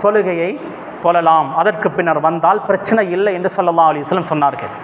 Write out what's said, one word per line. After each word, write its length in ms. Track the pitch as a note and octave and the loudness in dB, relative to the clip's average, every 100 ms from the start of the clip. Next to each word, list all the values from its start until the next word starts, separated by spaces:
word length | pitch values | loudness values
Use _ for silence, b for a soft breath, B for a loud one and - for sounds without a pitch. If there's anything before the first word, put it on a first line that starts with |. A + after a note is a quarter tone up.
தொழுகையை 480 | G#3 G#3+ F#3 E3+ F3 D4 - - - - | 2 2 0 -2 -4 -6 -10 -14 -14 -4
தொழலாம், 460 | E3+ E3+ E3 D#3+ D3+ E3 | 2 2 4 4 2 0
அதற்கு 280 | F3+ G3+ F3 D#3 | 0 0 -2 -2
பின்னர் 240 | E3+ D3+ D#3 | 0 2 0
வந்தால் 380 | E3+ E3 G#3 - | 2 2 2 0
பிரச்சனை 360 | F#3+ - A3 G3 F#3 | -2 0 0 0 0
இல்லை 140 | G3+ F3+ | -2 0
என்று 140 | F3+ F#3 | -4 0
ஸல்லல்லாஹு 360 | F3+ E3 D#3+ | 0 4 2
அலைஹி 140 | D3+ C#3+ | 2 -2
வஸல்லம் 260 | F#3 E3+ | -2 -2
சொன்னார்கள். 420 | D#3 C#3+ C3 G#2 - | 0 0 -2 -10 -12